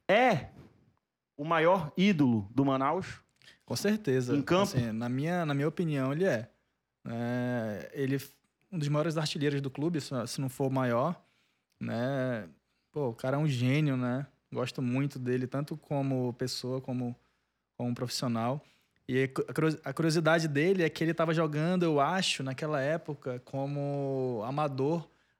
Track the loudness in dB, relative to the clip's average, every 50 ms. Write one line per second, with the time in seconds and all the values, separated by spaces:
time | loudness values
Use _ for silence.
0 | _ 2 4 6 6 4 4 2 -2 -6 -14 -20 -20 -20 _ _ _ _ _ _
1 | _ _ _ _ _ _ _ -6 -2 0 2 4 6 6 4 4 2 -2 0 2
2 | 4 4 6 6 4 4 4 2 0 0 0 2 2 4 2 2 2 0 0 -2
3 | -4 -8 -12 -16 -20 _ _ _ _ -20 -20 _ _ -8 -4 -2 0 2 0 0
4 | 0 0 0 0 2 0 0 0 2 2 4 4 4 2 2 0 -2 -2 -2 -4
5 | -4 -2 -2 -2 -2 0 0 0 0 0 0 0 0 0 0 -2 -2 0 0 0
6 | 0 0 0 0 2 2 0 0 -2 -6 _ _ _ _ _ _ _ _ _ _
7 | -12 -8 -6 -4 -4 -2 -2 -2 -2 -2 -2 -2 -4 -4 -6 -8 -10 -10 -6 -4
8 | -2 -2 -2 -2 -4 -8 -18 _ _ _ _ _ _ _ -6 -4 -2 0 0 0
9 | 0 0 0 -2 -2 -2 -2 -2 0 0 0 0 -2 -4 -4 -2 -2 -2 -2 -2
10 | -4 -4 -6 -6 -6 -6 -4 -4 -6 -4 -2 -2 -2 0 0 0 0 2 2 2
11 | 0 0 -2 -6 _ _ _ _ _ _ _ _ _ _ _ -10 -8 -6 -4 -2
12 | -2 -2 -2 -2 -2 -2 -2 -4 -6 -10 -16 _ _ _ _ _ _ _ -6 -4
13 | -4 -4 -4 -4 -2 -2 0 2 2 2 2 2 2 2 4 4 2 2 2 0
14 | 0 0 -2 -2 -4 -8 _ _ _ _ -6 -4 -4 -4 -2 -2 -2 0 0 0
15 | 0 -2 -2 -4 -2 -2 -2 0 -2 -2 -4 -4 -4 -6 -8 -10 -8 -4 -2 -2
16 | 0 0 0 0 0 -2 -2 -4 -4 -6 -6 -6 -6 -4 -4 -6 -4 -4 -4 -4
17 | -4 -4 -6 -10 _ _ _ _ _ _ _ _ _ _ _ -6 -4 -4 -2 -4
18 | -4 -4 -4 -2 -2 0 0 0 0 0 -2 -4 -6 _ _ _ _ _ _ _
19 | _ 0 2 2 2 2 0 -2 -4 -2 0 0 2 2 2 0 -4 -6 -2 0
20 | 2 2 2 4 4 4 4 4 2 2 2 2 4 4 4 4 2 0 0 0
21 | 0 0 0 2 2 2 2 2 2 0 0 0 0 2 2 2 4 4 4 4
22 | 4 2 2 0 0 0 -2 -2 -4 -6 -6 -4 -4 -2 -2 0 0 0 0 -2
23 | -4 -6 -10 -8 -6 -8 -8 -8 -8 -8 -6 -6 -4 -4 -4 -4 -2 -2 -2 -2
24 | -2 -2 0 0 0 0 -2 -2 -4 -2 -2 0 0 0 0 0 0 0 0 -2
25 | -4 -8 _ _ _ _ _